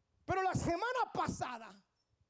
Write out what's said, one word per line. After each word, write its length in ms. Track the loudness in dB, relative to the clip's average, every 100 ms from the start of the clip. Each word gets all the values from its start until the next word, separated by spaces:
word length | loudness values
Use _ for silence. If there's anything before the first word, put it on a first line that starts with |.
| _ _ -2
Pero 160 | 2
la 140 | 2 2
semana 560 | 2 2 2 0 0
pasada, 640 | 0 -2 -2 -6 -8 -12 -18 _ _ _ _